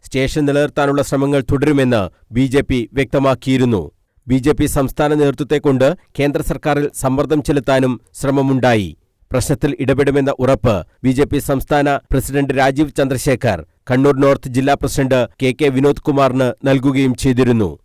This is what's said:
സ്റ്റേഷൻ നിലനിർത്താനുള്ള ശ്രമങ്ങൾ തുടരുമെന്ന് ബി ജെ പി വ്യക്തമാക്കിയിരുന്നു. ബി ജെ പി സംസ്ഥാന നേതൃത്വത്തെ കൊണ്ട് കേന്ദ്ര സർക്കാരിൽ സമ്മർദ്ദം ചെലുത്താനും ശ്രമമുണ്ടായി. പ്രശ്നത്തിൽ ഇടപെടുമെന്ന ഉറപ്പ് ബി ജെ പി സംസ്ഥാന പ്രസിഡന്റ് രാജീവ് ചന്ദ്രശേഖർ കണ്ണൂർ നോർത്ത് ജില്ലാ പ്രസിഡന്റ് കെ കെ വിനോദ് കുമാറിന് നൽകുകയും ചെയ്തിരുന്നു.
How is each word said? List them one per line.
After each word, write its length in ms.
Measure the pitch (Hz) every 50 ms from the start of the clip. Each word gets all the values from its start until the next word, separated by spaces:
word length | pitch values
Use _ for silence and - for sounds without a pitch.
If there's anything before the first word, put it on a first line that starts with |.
| _
സ്റ്റേഷൻ 420 | - - 131 131 131 - 156 147
നിലനിർത്താനുള്ള 560 | 143 143 143 147 139 - - 143 139 139 143
ശ്രമങ്ങൾ 420 | 135 - - 139 139 139 143 139 131 -
തുടരുമെന്ന് 580 | - 135 139 147 147 139 135 127 123 110 95 87 _ _ _ _
ബി 140 | 110 117 131
ജെ 160 | 135 117 143
പി 280 | - - 139 123 113 - -
വ്യക്തമാക്കിയിരുന്നു. 960 | 135 135 - - 143 135 135 131 120 - 135 131 131 127 123 117 95 78 73 _ _ _ _ _ _ _ 123
ബി 80 | 127
ജെ 180 | 131 120 147 147
പി 120 | - 151
സംസ്ഥാന 480 | 139 - 151 139 127 - - 156 147 151
നേതൃത്വത്തെ 440 | 151 147 143 131 - 147 120 156 147
കൊണ്ട് 400 | - 151 135 127 127 139 175 - _ _ _ -
കേന്ദ്ര 220 | 135 143 135 160
സർക്കാരിൽ 480 | 156 - 135 135 - 160 147 143 147 143 _
സമ്മർദ്ദം 500 | - - 131 131 135 147 131 156 151 139
ചെലുത്താനും 580 | - 151 143 127 - 135 131 131 127 123 110 _ _ _
ശ്രമമുണ്ടായി. 840 | - - 139 135 143 135 135 135 127 120 127 120 110 98 82 73 _ _ _ _ _ _ _
പ്രശ്നത്തിൽ 440 | - 127 117 - 147 - - 147 139 -
ഇടപെടുമെന്ന 520 | 139 120 139 127 143 139 135 143 135 135 139 -
ഉറപ്പ് 460 | 127 127 135 - - 127 107 90 78 _ _ _ -
ബി 80 | 127
ജെ 120 | 131 123 143
പി 140 | - - 143
സംസ്ഥാന 580 | - - 143 135 - - 147 139 143 147 139
പ്രസിഡന്റ് 640 | 127 _ _ - 135 120 - 135 143 139 135 135 131
രാജീവ് 380 | 131 135 135 135 156 143 - -
ചന്ദ്രശേഖർ 680 | 143 135 135 123 - 147 131 117 - 123 98 80 76 _ _ _ _ -
കണ്ണൂർ 260 | 127 127 135 143 143 131
നോർത്ത് 300 | 139 139 139 - - 143
ജില്ലാ 260 | 120 127 131 139 139
പ്രസിഡന്റ് 540 | - - 135 - - 139 131 131 127 123 - - _ 135
കെ 100 | 127 127 -
കെ 60 | 151 143
വിനോദ് 340 | 131 131 135 143 143 -
കുമാറിന് 680 | - - 143 139 139 131 127 131 131 123 113 _ - 135
നൽകുകയും 480 | 135 139 123 143 135 139 135 131 123
ചെയ്തിരുന്നു. 640 | - - 135 127 117 131 120 123 113 107 85 73 - _